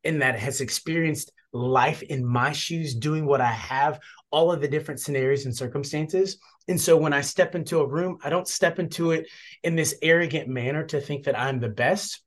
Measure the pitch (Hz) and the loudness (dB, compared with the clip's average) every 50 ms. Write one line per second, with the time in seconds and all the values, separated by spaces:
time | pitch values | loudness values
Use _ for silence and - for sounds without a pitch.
0 | _ 151 165 151 135 131 123 110 107 139 - - 139 117 - - - - 160 170 | _ -2 0 2 2 2 0 0 -2 -4 -4 -4 -4 -4 -4 -6 -4 -2 -2 0
1 | 165 160 147 143 - - _ _ _ _ - 120 123 127 131 131 123 143 160 156 | 0 0 -2 -2 -6 -12 _ _ _ _ -6 -4 0 2 4 4 4 2 0 -4
2 | - - 147 131 123 120 120 123 123 143 151 147 - - 170 165 160 147 123 117 | -8 -6 -4 -4 -2 0 2 2 2 0 0 -2 -6 -4 -4 -4 -4 -4 -4 -4
3 | 113 151 156 156 156 143 143 131 123 120 117 - - - 135 135 139 156 151 - | -2 -2 0 0 2 2 2 4 4 2 0 -2 -6 -4 0 2 2 2 0 -2
4 | - - - - _ _ - 156 165 170 175 151 139 143 139 151 147 - 147 123 | -12 -20 -20 -20 _ _ 2 4 4 4 4 0 0 0 0 -2 -2 -4 -10 -8
5 | - - 143 135 131 131 139 135 - 131 117 - 127 123 120 139 139 143 - 151 | -6 -2 -2 0 2 2 2 2 0 -4 -6 -6 -6 -6 -4 -6 -6 -4 -4 -4
6 | 156 156 - 185 190 185 - - - - _ _ _ - 180 165 - - 165 160 | -4 0 0 0 0 0 -2 -12 -16 -20 _ _ _ -2 -2 0 4 6 6 6
7 | 156 156 143 139 139 - - - 180 165 170 175 156 - 170 160 147 135 131 160 | 6 4 2 2 0 -2 2 2 2 2 2 -6 -6 0 0 0 0 0 0 -2
8 | 175 185 180 - - 139 151 180 180 - - - - 170 165 - 180 160 - - | -2 -2 -4 -6 -4 -2 -2 -2 -2 -2 -2 2 2 2 2 0 -6 -6 -2 -2
9 | 170 165 165 160 160 - - - - - - - - 175 165 165 156 - - - | 0 0 0 0 -2 -8 -16 -20 -20 -20 -20 -6 -4 -2 0 0 0 0 -2 -2
10 | - 160 165 170 175 156 135 160 - 120 131 127 120 131 143 156 156 151 - 147 | 4 4 6 6 4 2 -2 -4 -4 -4 -4 -4 -2 -2 -2 -2 -4 -2 -4 -4
11 | - - 147 135 139 147 131 110 123 135 135 127 120 110 104 113 120 131 185 208 | -4 -4 -8 -6 -2 -2 -2 0 0 -2 -2 -2 -2 -4 -2 0 2 2 2 0
12 | - - - - _ | -2 -8 -10 -14 _